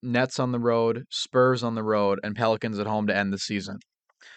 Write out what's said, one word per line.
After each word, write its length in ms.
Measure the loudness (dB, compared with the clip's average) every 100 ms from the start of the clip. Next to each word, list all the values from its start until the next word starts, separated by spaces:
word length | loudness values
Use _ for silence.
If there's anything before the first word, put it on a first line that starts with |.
Nets 380 | -2 0 0 0
on 120 | -2
the 80 | 0
road, 440 | 2 2 2 -2 -6
Spurs 500 | -8 0 4 4 4
on 120 | -2 -2
the 80 |
road, 360 | 0 2 2 0
and 120 | -2 0
Pelicans 440 | 0 0 -2 -2
at 80 | -2
home 180 | 0 0
to 100 | 0
end 160 | 0
the 60 | -2
season. 400 | -4 -6 -6 -12 -16 _ _ _ -20